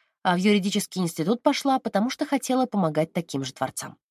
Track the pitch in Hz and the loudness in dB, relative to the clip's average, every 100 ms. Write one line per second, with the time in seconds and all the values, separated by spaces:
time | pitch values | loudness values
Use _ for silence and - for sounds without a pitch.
0 | _ _ 190 180 208 208 196 202 - 185 | _ _ 0 2 4 4 2 -2 -4 -2
1 | 170 - 160 240 294 277 277 262 226 196 | -4 -2 -2 0 0 0 0 0 0 0
2 | 240 - 294 277 - 254 254 202 165 151 | 0 -2 -2 -2 0 0 0 2 2 2
3 | 160 175 170 135 135 - 131 - - - | 0 -2 -4 -6 -6 -6 -6 -6 -12 -16
4 | _ | _